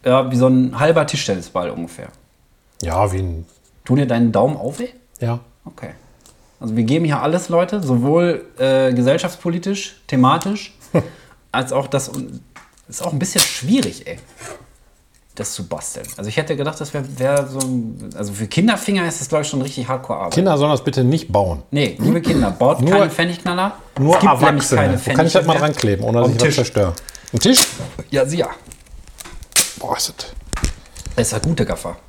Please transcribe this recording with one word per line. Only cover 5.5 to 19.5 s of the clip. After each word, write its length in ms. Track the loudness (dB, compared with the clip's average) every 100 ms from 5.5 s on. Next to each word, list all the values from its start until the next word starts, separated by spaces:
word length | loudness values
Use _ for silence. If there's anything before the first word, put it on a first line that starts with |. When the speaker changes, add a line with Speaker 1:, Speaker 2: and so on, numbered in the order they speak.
| _
Speaker 1:
Okay. 260 | -20 -16 -18 -18 -20 _ _ _ _ _
Also 160 | -4 0
wir 80 |
geben 200 | 2 2
hier 160 | 2 0
alles, 280 | 0 -2 0
Leute, 340 | 0 2 -2
sowohl, 640 | 0 2 4 4 2 0 -6 -2
äh, 340 | 2 4 2
gesellschaftspolitisch, 1080 | 2 2 2 -2 -4 -4 -2 -4 -6 -6 -16 -4
thematisch, 720 | 2 4 4 0 -6 -8 _ -2
Speaker 2:
<laughs> 600 | -2 -2 -14 -20 _ _
Speaker 1:
als 200 | -6 -2
auch 160 | -4 -2
das, 200 | -4 -4
und 320 | -10 -10 -14 -20 -20 -20 _ _
ist 140 | -8
auch 80 | -4
ein 60 | -4
bisschen 220 | -2 0
schwierig, 680 | -2 -2 0 2 0 -6 -14
ey, 120 | -16 -18 -20 -18 -18 -20 _ _ _ _ _ _
das 180 | -12 -10
zu 120 | -8 -8
basteln. 400 | -8 -8 -12 -14 -10
Also 120 | -4
ich 80 | -4
hätte 180 | -2 -4
gedacht, 240 | -4 -6
das 120 | -8
wär, 80 | -8 -8 -2
wär 280 | 0 0 -2
so 100 | -4
ein, 520 | -2 -2 -4 -10 -14 -8
also 160 | -8
für 120 | -6 -2
Kinderfinger 640 | 2 2 2 0 -2 -2
ist 120 | -6
das, 80 | -2
glaub 140 | -2
ich, 60 |
schon 140 | -2